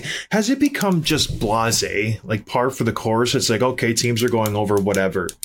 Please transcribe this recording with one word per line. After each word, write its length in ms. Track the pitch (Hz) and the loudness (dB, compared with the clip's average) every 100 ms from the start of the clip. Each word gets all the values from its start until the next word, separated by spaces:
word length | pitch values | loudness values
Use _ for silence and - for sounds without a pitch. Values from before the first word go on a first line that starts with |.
| - - - | -6 -10 -2
has 180 | 208 214 | 0 0
it 100 | 277 | 0
become 440 | 285 - 196 175 | -2 0 2 2
just 360 | 151 151 - - | 2 0 0 -2
blasé, 800 | 110 110 113 110 - 104 107 110 | 0 0 2 0 -2 -2 -2 -4
like 220 | - 107 - | -4 -6 -2
par 240 | 127 123 | 0 0
for 140 | - | 0
the 80 | 113 | -2
course? 400 | 104 117 110 123 131 | 0 0 2 2 0
It's 140 | - | 0
like, 120 | 107 | 2
"Okay, 320 | 127 - 117 | 0 0 0
teams 300 | 117 120 117 | 0 0 0
are 60 | 120 | 2
going 260 | 110 107 104 | 2 0 0
over, 200 | 101 101 | 2 2
whatever." 520 | 98 98 95 92 82 - | 2 2 0 0 -4 -6